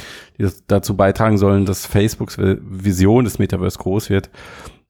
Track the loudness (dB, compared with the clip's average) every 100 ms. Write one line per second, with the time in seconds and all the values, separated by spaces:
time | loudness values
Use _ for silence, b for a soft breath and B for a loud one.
0 | B B B -4 -4 -4 -2 0 0 0
1 | 2 2 2 4 4 4 2 -2 -2 0
2 | 0 -2 -8 -2 0 0 -6 -4 -2 2
3 | 4 4 2 -2 -2 -2 -4 -4 -4 -4
4 | -2 -2 -4 B B B B B